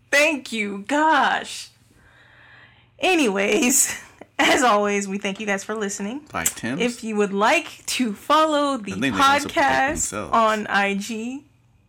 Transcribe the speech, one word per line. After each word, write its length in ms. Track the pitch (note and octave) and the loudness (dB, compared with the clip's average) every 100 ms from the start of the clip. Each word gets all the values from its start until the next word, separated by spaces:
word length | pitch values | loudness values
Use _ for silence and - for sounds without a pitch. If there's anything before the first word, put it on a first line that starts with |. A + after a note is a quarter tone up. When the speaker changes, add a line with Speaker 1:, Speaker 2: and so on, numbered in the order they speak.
| _ | _
Speaker 1:
Thank 400 | C#4 D4+ C#4 - | 0 2 0 -6
you. 320 | A3+ G3+ G3 G3+ | -6 -6 -8 -4
Gosh. 840 | D4 D#4 C#4+ G#3 - - - - _ _ _ _ _ _ - - - - _ _ _ | 0 2 2 2 -2 -4 -12 -16 _ _ _ _ _ _ -20 -20 -20 -20 _ _ _
Anyways, 1000 | E4+ F4 A#3 F#3+ G3+ G#3+ B3 - - - - - - - | 2 4 2 2 2 2 4 2 0 -4 -14 -20 -10 0
as 240 | E4 E4 | 2 4
always, 440 | B3 G#3 G3+ G3+ G3 | 4 4 2 0 -2
we 100 | G3 | -4
thank 220 | G3 G3 | -6 -6
you 60 | G#3+ | -4
guys 180 | G3 | -4
for 120 | - A3 | -4 -4
listening. 440 | G3+ G3+ G3+ C#4 - | -4 -4 -6 -8 -8
Speaker 2:
Black 160 | F3+ - | -4 -4
Timbs. 340 | - A3 D3 | -4 -6 -2
Speaker 1:
If 220 | A#3+ A#3+ | -4 -4
you 120 | A3 G#3 | -6 -2
would 180 | G3+ | -2
like 520 | G3 A3 E4 D#4+ - - | 2 2 2 -2 -12 -8
to 260 | - A#3+ | -4 -2
follow 640 | G3+ - D4+ D#4 D4 C#4+ C4+ | -4 0 2 4 2 0 -2
the 140 | G3 | -6
Speaker 2:
I 60 | F#3 | -4
think 20 | |
they 80 | C4+ C#4+ | -2 2
also 260 | C#4 C#4+ C#4+ | 4 4 0
protect 80 | - | 0
Speaker 1:
podcast 320 | C#4 C4 C4+ | 2 2 0
Speaker 2:
themselves. 440 | - - G#3 - | 0 -4 -4 0
Speaker 1:
on 340 | A3+ A3 G#3+ - | 2 4 2 0
I 280 | G3 G3 G3 | 0 0 -2
G, 500 | G3+ A3 A#3 C#4 - _ _ _ | -4 -8 -8 -10 -14 _ _ _